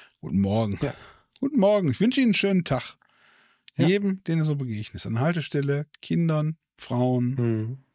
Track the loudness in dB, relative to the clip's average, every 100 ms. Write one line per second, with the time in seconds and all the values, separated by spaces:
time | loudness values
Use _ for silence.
0 | -20 _ -4 0 2 2 0 -2 -4 -6
1 | -14 -20 _ -8 -2 2 4 4 2 2
2 | 2 2 2 2 2 2 2 -2 -4 -14
3 | _ _ _ _ _ _ -12 0 2 2
4 | 0 -2 -2 0 0 -2 -4 -6 -8 -10
5 | -6 -2 0 -2 -2 -2 -2 -2 -6 -12
6 | -4 0 0 0 -2 -6 _ -20 -6 0
7 | 2 2 0 0 0 0 -4 -8 _